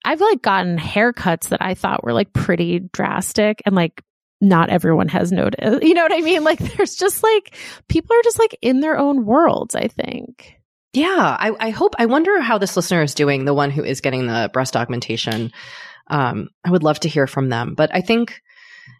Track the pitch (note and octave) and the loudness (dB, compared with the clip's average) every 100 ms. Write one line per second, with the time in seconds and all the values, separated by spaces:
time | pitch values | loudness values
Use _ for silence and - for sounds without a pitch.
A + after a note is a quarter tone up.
0 | - D#4 G#4 E4 A3 G3 F3+ E3+ - G3+ | -4 0 2 2 0 0 0 -4 -2 0
1 | A#3 A#3+ F#3 E3+ - - F3+ F#3 F#3+ - | 0 0 -2 -2 -2 -4 -4 -4 -4 -4
2 | - A#2 G3+ - - E3+ E3+ F3 F#3 - | -2 -2 0 -2 0 0 0 -2 -4 -6
3 | G3+ G3 - - G#3+ A3 - F#3+ E3 - | -4 -2 -4 0 0 0 0 0 0 -4
4 | _ _ _ - G3 E3+ E3+ F3 E3 D#3+ | _ _ _ 0 4 4 2 0 2 2
5 | E3+ F#3 F3 F#3 - - - B3+ D#4+ E4+ | 0 0 0 0 0 0 -2 2 4 4
6 | D#4+ D#4+ D#4+ F4 D#4 E4+ - - G4 - | 2 0 0 2 2 0 -4 -2 -4 0
7 | F4+ - A4 G#4+ - - - - - E4 | -2 0 2 2 0 -18 -18 -14 -2 -2
8 | - A#4 A#4 G#4+ A4 - B3 C4 D#4 D4+ | 2 4 4 2 0 0 0 2 2 0
9 | C#4+ C#4 G#3 C4 E4 - - - A3+ - | 2 0 2 4 4 2 -2 -4 -4 -4
10 | - - - B3 - _ _ _ _ B3+ | -8 -8 -14 -20 -20 _ _ _ _ -2
11 | E4+ F#4 F3 B2 G#3+ G#3+ A3+ G#3+ G4 - | 0 2 2 0 -2 -2 -4 0 0 2
12 | A#3 C#4 F4 G4+ A#3+ A3 F#3+ - - F3 | 2 2 2 2 2 0 0 -2 0 0
13 | D3 - C#3+ C#3 C3+ C#3+ C#3+ C#3+ - C3+ | 0 0 0 2 0 0 0 -2 -4 -2
14 | C#3+ B2+ B2 A#2 G#2 B2+ C3 - A#2 A#2+ | -2 -2 -2 -2 -2 -2 -2 -2 -2 -6
15 | - A2 - A2 A#2 - - - - - | -6 -6 -4 -4 -6 -10 -20 -20 -20 -18
16 | - D3 B2+ - - _ E3+ F3+ D3+ D3 | -6 -2 -2 -4 -10 _ 0 2 2 0
17 | E3 D#3 C3 - C3 A#2 A2+ - D3+ F#3 | 0 0 0 0 -2 -2 -4 0 0 0
18 | F3+ A#3 A#3+ - _ _ - - - B2 | 0 0 -2 -8 _ _ -20 -20 -20 -20